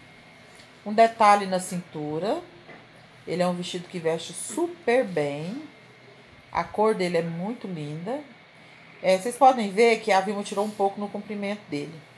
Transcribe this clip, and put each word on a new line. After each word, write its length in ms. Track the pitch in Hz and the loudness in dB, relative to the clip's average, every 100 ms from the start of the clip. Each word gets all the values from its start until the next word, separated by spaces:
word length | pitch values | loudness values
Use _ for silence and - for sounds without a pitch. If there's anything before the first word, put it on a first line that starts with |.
| - - - - - - - - | -20 -20 -20 -20 -20 -20 -20 -14
um 80 | 202 | -2
detalhe 540 | 214 226 226 208 208 190 | 4 4 6 6 6 4
na 140 | 185 | -2
cintura. 840 | 180 175 - 160 151 156 196 330 359 - - - - - - - | -2 -8 -8 -8 -6 -4 -2 -4 -6 -20 -20 -20 -20 -20 -20 -18
Ele 160 | - 170 | -6 -2
é 60 | 180 | 0
um 80 | |
vestido 320 | 175 180 180 175 | -2 -6 -8 -8
que 140 | 180 | -4
veste 320 | 160 165 - | -2 -2 -4
super 720 | - - - 349 - - 247 | -12 -8 -4 -4 -4 0 2
bem. 580 | 214 165 147 143 165 269 311 - - - - - - - - | 2 0 -2 -4 -8 -10 -12 -20 -20 -20 -20 -20 -20 -20 -8
A 140 | - | -6
cor 280 | 170 - 214 | -4 0 2
dele 260 | 196 180 170 | 2 0 0
é 40 | |
muito 460 | 165 165 196 240 196 | -2 -4 -6 -8 -8
linda. 520 | 170 147 156 180 285 277 - - - - - - - | -8 -8 -8 -8 -8 -10 -20 -20 -20 -20 -20 -20 -4
É, 160 | 185 185 | 2 2
vocês 200 | 240 240 | 0 6
podem 340 | 262 247 202 | 6 6 0
ver 300 | 190 233 226 | 4 4 4
que 100 | 220 | 2
a 100 | 190 | 2
Vilma 220 | 185 202 | 2 -4
tirou 220 | 202 196 | -4 -4
um 60 | 214 | -4
pouco 300 | - 196 202 | 0 -2 -2
no 80 | 202 | -8
comprimento 540 | 208 208 208 202 208 - | -8 -8 -6 -6 -6 -6
dele, 240 | 147 147 160 - | -8 -8 -12 -20